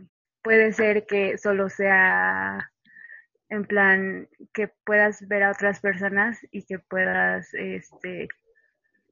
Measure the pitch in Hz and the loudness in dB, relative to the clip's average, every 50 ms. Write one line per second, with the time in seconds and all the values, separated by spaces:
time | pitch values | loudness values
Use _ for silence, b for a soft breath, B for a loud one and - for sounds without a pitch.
0 | 190 _ _ _ _ _ _ _ - 226 220 220 220 220 208 - 220 208 208 208 | -18 _ _ _ _ _ _ _ 0 4 4 4 4 4 2 2 0 2 2 0
1 | 208 - 202 202 196 190 - 196 - 208 202 196 196 190 - - 196 196 190 190 | -2 0 0 0 0 0 -2 -2 -2 0 0 0 0 -2 -2 -2 2 2 4 4
2 | 190 185 185 185 185 185 190 190 190 196 196 196 - - _ _ B B B B | 4 4 4 2 0 0 -2 -2 -4 -6 -6 -8 -12 -14 _ _ B B B B
3 | B B B B B B B _ _ _ 214 208 202 - 202 202 196 196 190 190 | B B B B B B B _ _ _ -8 -8 -4 -2 2 2 4 4 4 2
4 | 190 190 185 180 - - _ _ - _ _ - 208 196 _ _ _ - 208 208 | 0 -4 -6 -8 -12 -16 _ _ -20 _ _ -6 -6 -6 _ _ _ 0 2 4
5 | 208 214 208 - 202 190 208 202 196 202 196 - 202 202 196 202 - 202 190 180 | 4 2 0 -4 -6 -4 0 0 2 0 0 0 -2 -2 -2 0 -2 -4 -2 -2
6 | 196 196 196 196 208 233 226 - - _ - 202 - _ 190 180 - _ 190 185 | -4 -2 0 0 0 0 -2 -8 -16 _ -16 -16 -12 _ -12 -12 -10 _ -4 -2
7 | 185 185 185 185 185 185 185 185 180 - - - 196 190 185 185 - _ _ _ | -2 0 0 0 0 0 0 -4 -6 -10 -10 -10 -8 -8 -8 -10 -12 _ _ _
8 | - 180 180 175 151 151 - - _ _ _ _ _ _ _ _ _ _ _ _ | -14 -12 -10 -10 -12 -12 -14 -20 _ _ _ _ _ _ _ _ _ _ _ _
9 | _ _ | _ _